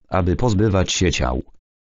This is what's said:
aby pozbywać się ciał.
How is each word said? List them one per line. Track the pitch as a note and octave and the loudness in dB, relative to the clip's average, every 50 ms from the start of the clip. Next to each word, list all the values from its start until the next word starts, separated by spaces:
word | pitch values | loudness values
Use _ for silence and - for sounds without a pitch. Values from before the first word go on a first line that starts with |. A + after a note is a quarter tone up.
| _ - | _ -4
aby | - F#2 F2+ F2 F2 | -2 -2 0 0 0
pozbywać | - - B2+ G#2+ F#2 G#2+ A2+ F#2+ F#2+ F2+ - | 0 0 0 2 2 2 2 2 2 0 0
się | - - F#2+ F2 | 0 0 0 0
ciał. | - - C2+ B1+ B1 B1+ - _ - - _ _ _ _ | 0 0 -2 -2 -2 -4 -6 _ -16 -20 _ _ _ _